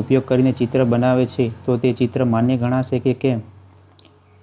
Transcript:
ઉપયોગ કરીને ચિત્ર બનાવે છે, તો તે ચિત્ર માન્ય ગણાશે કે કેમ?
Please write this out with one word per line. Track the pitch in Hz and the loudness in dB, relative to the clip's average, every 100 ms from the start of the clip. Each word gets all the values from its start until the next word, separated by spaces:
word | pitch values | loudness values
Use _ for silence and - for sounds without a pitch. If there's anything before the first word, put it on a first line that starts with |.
ઉપયોગ | 104 135 131 | 2 0 2
કરીને | 127 131 | 2 2
ચિત્ર | 120 120 131 | 0 0 0
બનાવે | 123 120 127 127 123 | 2 2 2 2 0
છે, | - 117 117 | -2 -4 -4
તો | - 123 | -4 0
તે | 127 | 0
ચિત્ર | 120 120 131 | 0 -2 0
માન્ય | 127 113 120 131 | 0 2 0 0
ગણાશે | 120 127 131 127 | -2 -2 -2 -2
કે | 131 | -2
કેમ? | 123 135 117 - - - - - - - _ _ _ | -2 -2 -2 -6 -18 -20 -20 -20 -20 -20 _ _ _